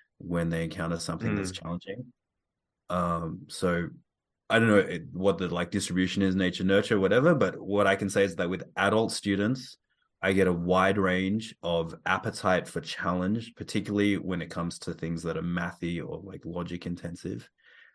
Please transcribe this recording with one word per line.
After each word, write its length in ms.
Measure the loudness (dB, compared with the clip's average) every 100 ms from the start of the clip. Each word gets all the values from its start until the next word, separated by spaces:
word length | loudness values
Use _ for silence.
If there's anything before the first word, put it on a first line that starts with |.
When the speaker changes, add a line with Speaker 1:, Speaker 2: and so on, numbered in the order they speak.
| _ -16
Speaker 1:
when 320 | -4 -2 0
they 140 | 0 -2
encounter 340 | -4 -4 -4
something 340 | -4 -4 -2 -2
that's 160 | -2
Speaker 2:
Mm. 100 | -6
Speaker 1:
challenging. 520 | -8 -8 -8 -12 -14 _ _ _ _ _ _ _ -4
Um, 520 | -2 0 -2 -4 -8 -12
so 420 | -2 0 0 -2 -10 _ _ _ _ 2
I 80 | 4
don't 80 | 6
know 100 | 6
it, 280 | 4 -2 -8
what 240 | 0 2 2
the, 80 | 0
like, 240 | -2 -2
distribution 500 | -2 0 0 0 2
is, 140 | 2 2
nature, 280 | 0 0
nurture, 360 | 4 4 4 2
whatever, 340 | 4 6 6
but 260 | 4 2 0
what 280 | -2 2 4
I 80 | 4
can 140 | 2
say 140 | 2 2
is 100 | 0
that 140 | -2
with 140 | -4 -6 0
adult 360 | 4 4 2
students, 640 | 0 0 2 2 -2 -6 -20 _ _ _ _
I 120 | 2
get 120 | 4 4
a 80 |
wide 460 | 2 2 4 4 4
range 560 | 2 2 0 -2 -4 -8
of 320 | -2 -2 -2 -6 -2
appetite 600 | -2 -2 -2 0 0 0
for 140 | -8
challenge, 760 | -8 -6 -2 0 0 -2 -6 -12
particularly 600 | -6 -4 -2 2 2 2
when 240 | -2 -4
it 80 | -6
comes 260 | -6 -6 -6
to 140 | -8
things 300 | -6 -6 -4
that 140 | -4 -4
are 40 |
mathy 640 | -4 -4 -4 -6 -6 -6 -6
or, 140 | -10
like, 240 | -12 -12 -10
logic 400 | -8 -6 -8 -8
intensive. 640 | -8 -8 -8 -8 -10 -12 _ _ -20 -20